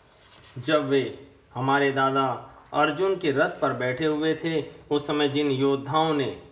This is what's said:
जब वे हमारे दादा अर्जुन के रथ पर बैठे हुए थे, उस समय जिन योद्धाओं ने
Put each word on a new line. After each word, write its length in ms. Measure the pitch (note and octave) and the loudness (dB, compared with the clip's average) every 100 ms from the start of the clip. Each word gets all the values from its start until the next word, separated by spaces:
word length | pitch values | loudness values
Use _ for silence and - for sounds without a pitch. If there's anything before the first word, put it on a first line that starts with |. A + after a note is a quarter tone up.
| _ _ - - - - | _ _ -20 -20 -20 -10
जब 300 | C3+ D#3 C3+ | 0 0 2
वे 400 | C#3 A2+ - - - _ | 0 0 -6 -18 -20 _
हमारे 380 | A#2+ C3+ C#3 C#3 | -4 0 2 2
दादा 320 | C3+ C3+ C3+ C3+ A#2 - - - | 2 2 2 0 -2 -10 -20 -6
अर्जुन 440 | C3+ D#3 D3 F#3+ F#3 | 0 0 2 0 0
के 140 | E3 | 0
रथ 300 | C3 D#3 - | 0 0 0
पर 120 | C#3 | -4
बैठे 320 | B2 B2+ B2+ | -2 -2 -2
हुए 300 | D#3 D3+ D#3+ | -2 0 0
थे, 300 | D#3 E3 D#3+ C3+ - - | -2 -2 -4 -4 -12 -4
उस 160 | D3 C#3+ | -4 -2
समय 220 | D3 D3 | 0 0
जिन 220 | C3+ D3 | 2 0
योद्धाओं 640 | C3 C#3 C#3 C#3 D#3 D#3+ | 2 0 0 0 0 2
ने 220 | D3 B2 G2 - | 2 -2 -6 -16